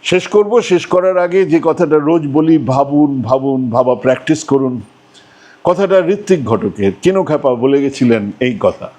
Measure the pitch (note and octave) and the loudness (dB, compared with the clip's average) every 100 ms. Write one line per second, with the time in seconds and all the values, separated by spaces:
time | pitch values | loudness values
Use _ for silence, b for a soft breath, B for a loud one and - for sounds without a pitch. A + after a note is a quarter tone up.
0 | - F3+ - G#3 G#3 A#3 - F3+ - F#3 | -2 -2 0 0 2 0 2 -2 0 0
1 | F#3 F#3 F3 F3+ F#3 D#3+ D3 D#3 E3+ D3+ | 2 0 0 0 2 2 0 0 2 2
2 | D3 E3+ D3 C#3 D#3+ D#3+ B2 C3 C#3+ D3 | 2 0 0 -2 2 2 2 -2 0 2
3 | D3 C#3 A2+ C3 C3+ C3+ B2+ A2+ B2+ G2+ | 2 0 -2 -2 0 -2 -2 0 0 0
4 | B2+ B2+ - D#3 - C#3 C3+ B2 G2 _ | 0 -2 -2 -4 0 0 0 -6 -12 _
5 | _ b b b b b - F3 G3 F#3+ | _ b b b b b -2 0 2 2
6 | E3+ G3+ G#3 F3+ A2+ A2+ A2 F2+ G2 F#2+ | 2 -2 0 -2 0 -2 -2 -2 -2 0
7 | F3 F#3+ D#3+ D3+ C#3 B2 B2+ C#3 C#3 C3+ | 0 0 0 0 0 0 2 2 0 0
8 | B2 A2+ G2+ - B2+ G#2+ A#2 - - | 0 0 -2 -4 -4 0 -2 -2 -14